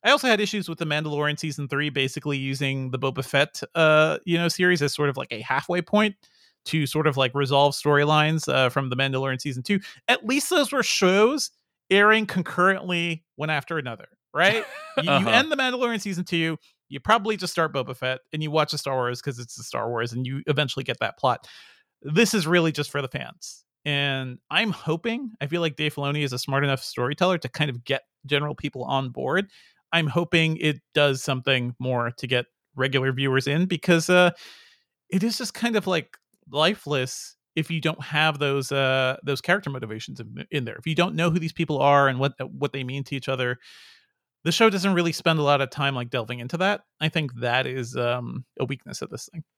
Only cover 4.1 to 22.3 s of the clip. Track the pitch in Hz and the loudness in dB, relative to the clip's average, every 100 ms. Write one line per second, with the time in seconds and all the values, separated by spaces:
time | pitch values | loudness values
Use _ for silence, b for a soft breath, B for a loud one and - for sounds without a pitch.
4.1 | 151 - 170 170 - 180 175 143 - 147 | 0 0 0 0 2 2 2 0 0 -2
5.1 | 135 - 110 117 135 - 180 170 208 214 | -2 -6 -8 -2 -4 0 -4 2 2 2
6.1 | 196 b b b b - 165 139 151 151 | -2 b b b b -4 -2 0 0 0
7.1 | 135 131 135 139 139 143 139 147 143 147 | 2 0 0 2 4 4 2 2 4 4
8.1 | 151 151 160 147 135 127 139 131 123 135 | 4 4 0 0 2 2 0 -2 -2 -2
9.1 | 131 135 131 151 127 127 202 B B - | -2 -2 -4 -4 -6 -2 -2 B B 0
10.1 | 254 214 269 - 359 277 277 220 - 185 | 0 2 -2 2 2 2 0 0 2 4
11.1 | 190 220 294 - _ _ _ _ 190 208 | 6 4 2 -6 _ _ _ _ 6 6
12.1 | 220 208 190 165 - 185 190 185 175 170 | 6 2 -2 -4 2 2 2 -2 -4 -2
13.1 | 160 _ - 151 151 - 165 127 113 - | -6 _ -8 -4 -2 -2 -6 -6 -10 -16
14.1 | _ _ 143 185 220 - - - - 170 | _ _ 2 4 4 -4 -14 -6 -4 2
15.1 | 143 196 226 302 285 262 247 240 226 208 | 4 6 4 2 0 0 0 -2 -2 -4
16.1 | 175 180 170 165 156 b b _ 139 - | -6 -2 -2 -2 -4 b b _ -12 2
17.1 | 220 202 214 175 - 156 139 127 127 131 | 2 4 -4 -4 -2 0 0 -6 -4 -4
18.1 | 127 _ 156 151 156 147 151 - 131 123 | -4 _ -6 -2 0 0 -2 -4 -2 -2
19.1 | 123 - 120 117 - - 123 113 117 117 | -4 -6 -8 -12 -14 -8 -4 -4 -2 -4
20.1 | 117 127 135 151 147 143 - 135 120 107 | -4 -6 -6 -2 0 0 -4 -6 -4 -4
21.1 | - 131 120 B B B B B _ 139 | 0 0 0 B B B B B _ -2
22.1 | 156 233 | 2 4